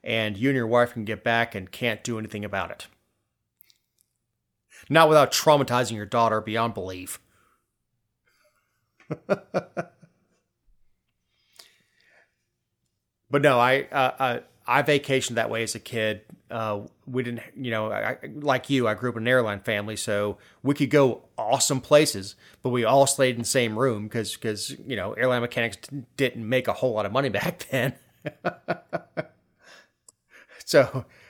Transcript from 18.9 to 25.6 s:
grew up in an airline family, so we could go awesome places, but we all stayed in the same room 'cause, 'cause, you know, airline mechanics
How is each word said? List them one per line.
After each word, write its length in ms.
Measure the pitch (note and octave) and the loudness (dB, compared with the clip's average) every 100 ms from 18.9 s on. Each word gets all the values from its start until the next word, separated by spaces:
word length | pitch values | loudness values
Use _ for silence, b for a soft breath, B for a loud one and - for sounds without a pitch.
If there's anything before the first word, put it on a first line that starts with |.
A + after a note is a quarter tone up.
grew 160 | G#2+ B2 | 0 -4
up 60 | A2+ | -4
in 80 | |
an 40 | A2+ | 2
airline 320 | B2+ A2+ G2+ | 2 2 -4
family, 340 | G#2+ G#2 G#2 G#2+ | -4 -4 -4 -8
so 420 | - G#2 G#2 F#2+ b b | -4 -2 -2 -4 b b
we 120 | C3 C#3+ | -4 0
could 140 | C#3 | 2
go 340 | D3 C3+ A2 - - | 4 4 2 -8 -10
awesome 420 | A2 B2+ - C3+ | -2 0 0 -2
places, 560 | - D3+ D3+ G2 G2 - b b | 4 6 6 0 -10 -16 b b
but 100 | C3 | -2
we 120 | B2 | 0
all 240 | A2+ C3+ C#3 | 4 6 6
stayed 280 | - C3 A#2 | 4 2 2
in 60 | |
the 40 | A#2 | 0
same 320 | C3+ A#2+ G#2+ | 0 0 0
room 300 | C3+ G#2+ G#2+ | 0 0 -4
'cause, 260 | A#2 G#2+ - | -6 -6 -6
'cause, 400 | A2+ G#2 - C#3 - | -6 -6 -8 -12 -8
you 120 | A2+ | -6
know, 160 | F#2+ | -6
airline 260 | A2 B2+ B2 | -2 0 2
mechanics 380 | A#2+ - | -2 -2